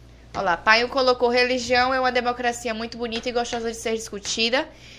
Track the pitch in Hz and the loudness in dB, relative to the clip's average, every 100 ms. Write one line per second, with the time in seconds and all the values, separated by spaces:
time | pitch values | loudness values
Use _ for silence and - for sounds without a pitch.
0 | - - - 202 196 170 - 220 247 262 | -20 -20 -12 -6 -2 0 4 4 4 0
1 | 254 247 240 247 247 254 233 247 254 262 | 2 4 2 2 2 0 2 2 2 2
2 | 254 247 240 240 240 233 247 220 226 233 | 0 0 0 0 -2 -2 -4 -6 -8 -8
3 | 233 226 254 233 240 240 226 226 233 226 | -6 -6 -4 -4 -2 -4 -6 -6 -4 -4
4 | 220 202 - - 226 254 320 - - | -6 -10 -6 0 2 2 -2 -10 -20